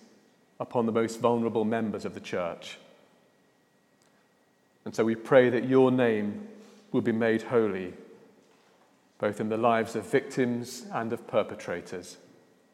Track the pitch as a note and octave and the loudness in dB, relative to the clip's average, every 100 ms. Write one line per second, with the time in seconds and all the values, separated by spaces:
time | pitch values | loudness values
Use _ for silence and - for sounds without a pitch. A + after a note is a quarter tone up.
0 | - _ _ _ _ - B2 B2+ A2+ A2 | -20 _ _ _ _ -12 -4 -2 0 2
1 | A2+ - A#2 A#2+ A#2 A2+ G#2+ A2+ A2+ G2+ | 0 2 2 2 0 0 0 0 -2 -4
2 | G2+ F#2+ - G2+ F2 - - - - - | -8 -10 -6 -4 -4 -6 -12 -18 -20 -20
3 | _ _ _ _ _ _ _ _ _ _ | _ _ _ _ _ _ _ _ _ _
4 | _ _ _ _ _ _ _ _ A2 G2+ | _ _ _ _ _ _ _ _ -10 -2
5 | A2+ A2 - C#3 B2 A#2+ C3 C3 C3 B2+ | 0 0 6 6 8 4 4 6 6 6
6 | A#2+ A2 G#2 G#2 - - - - - C3 | 2 2 -2 -6 -12 -18 -20 -20 -4 -2
7 | A2 A2 A#2 A2 - B2 A2 F#2+ F#2 F2+ | 0 0 2 0 2 2 2 -2 -8 -12
8 | - - - _ _ _ _ _ _ _ | -20 -20 -20 _ _ _ _ _ _ _
9 | _ - G#2+ G2+ A2 A2 A#2 A2+ A2 A2+ | _ -4 -4 -2 -4 0 2 2 0 -4
10 | G2+ C#3 - - B2 A#2+ A#2+ - - E3 | 0 -2 0 -2 0 -2 -6 -14 -10 -6
11 | A2+ A2+ - A#2 F#2+ G2 - F2 - A2+ | -6 -6 -2 0 0 -4 -8 -8 -8 -14
12 | - - - - _ _ _ | -14 -20 -20 -20 _ _ _